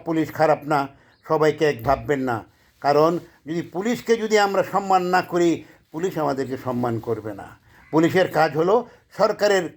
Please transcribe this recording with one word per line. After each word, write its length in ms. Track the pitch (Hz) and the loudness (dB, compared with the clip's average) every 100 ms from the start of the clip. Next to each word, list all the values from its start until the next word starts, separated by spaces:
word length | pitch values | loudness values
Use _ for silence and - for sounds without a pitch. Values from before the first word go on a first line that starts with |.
পুলিশ 280 | - 160 151 | 0 -2 -2
খারাপ 320 | - 156 143 | 0 2 2
না, 240 | 143 147 139 - _ _ - | 0 -2 -2 -10 _ _ -4
সবাইকে 360 | 156 156 151 | 2 2 2
এক 180 | 151 120 | 0 0
ভাববেন 380 | 120 135 117 139 | 0 0 0 -2
না। 240 | 131 113 - _ _ _ | -2 -4 -8 _ _ _
কারণ 380 | 139 143 160 175 - _ 139 | 2 4 4 0 -8 _ -10
যদি 160 | 165 | -8
পুলিশকে 540 | - 170 208 233 - 226 | -6 -6 -4 -4 0 0
যদি 220 | 214 208 | 2 2
আমরা 240 | 202 196 | 2 0
সম্মান 400 | 180 190 196 190 | 0 -2 2 2
না 200 | 180 180 | 2 0
করি, 420 | - 175 170 156 - _ _ | 0 0 2 0 -6 _ _
পুলিশ 260 | 156 185 160 | -6 -6 -2
আমাদেরকে 380 | 147 135 123 127 | -2 -2 -4 -6
সম্মান 420 | 127 123 123 113 | -6 -4 -2 -4
করবে 360 | 117 110 107 | -4 -6 -6
না। 240 | 98 85 - _ _ _ | -12 -16 -20 _ _ _
পুলিশের 380 | 147 165 170 - | 2 2 2 2
কাজ 280 | 151 156 147 | 2 0 2
হলো 300 | 175 233 233 - _ - | 2 0 0 -14 _ -2
সরকারের 460 | 208 - 208 196 160 | 0 2 2 2 0